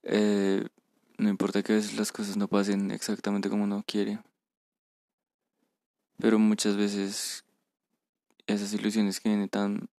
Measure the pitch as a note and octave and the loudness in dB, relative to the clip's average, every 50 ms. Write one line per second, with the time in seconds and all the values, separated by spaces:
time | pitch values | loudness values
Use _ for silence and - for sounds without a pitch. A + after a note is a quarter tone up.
0 | - - - G#2 G#2 G#2 G#2 G2+ G2 G2 G2 G2 - - _ _ _ _ _ _ | -4 0 2 2 2 2 2 2 2 2 2 0 -2 -6 _ _ _ _ _ _
1 | _ _ _ - G#2+ G#2 G2 - G2 G2+ - G2+ G2 - A2 G#2+ G#2 G#2 - A2 | _ _ _ 0 0 0 2 2 0 0 0 0 2 2 2 2 2 -2 -4 -4
2 | G#2+ - - - G#2+ G2+ G2 G#2 G2+ G2 - G2+ G2 G2+ G2+ G2 G2 G2 - G#2+ | -4 -4 -4 -6 -6 -4 -2 -2 0 2 2 2 2 2 0 0 0 -2 -4 -6
3 | - - G#2+ - - G2+ G2+ G2+ G2 G2+ G#2 G#2 G#2 G2+ G2+ G2+ - - - G#2 | -4 -6 -6 -4 -2 -2 -2 -2 -2 -2 -2 0 0 0 -2 -4 -6 -4 -2 -2
4 | G2 G2 G#2 A2 - _ _ _ _ _ _ _ _ _ _ _ _ _ _ _ | -2 -2 -4 -6 -10 _ _ _ _ _ _ _ _ _ _ _ _ _ _ _
5 | _ _ _ _ _ _ _ _ _ _ _ _ _ _ _ _ _ _ _ _ | _ _ _ _ _ _ _ _ _ _ _ _ _ _ _ _ _ _ _ _
6 | _ _ _ - - A2 A2 G#2+ A2 G#2+ G#2+ G#2 - G#2+ G2+ G2+ G#2 G2+ G2+ G2+ | _ _ _ 0 2 4 6 6 6 4 4 2 2 0 2 2 0 0 0 -2
7 | G2 G2 G2+ - - - - - _ _ _ _ _ _ _ _ _ _ _ _ | -4 -4 -6 -8 -8 -8 -10 -12 _ _ _ _ _ _ _ _ _ _ _ _
8 | _ _ _ _ _ _ _ _ _ - G#2 G2+ G2+ G2+ G#2+ G2+ - G#2+ G#2 A2 | _ _ _ _ _ _ _ _ _ -2 -2 -2 -2 -4 -4 -2 -2 0 2 2
9 | G#2 G2 F#2+ - - A2 G#2+ G#2 G2+ G2 - G#2 G2+ G2+ G2+ G#2 - - _ | 2 2 0 0 0 0 2 2 0 -2 -2 -2 -2 0 -2 -4 -6 -10 _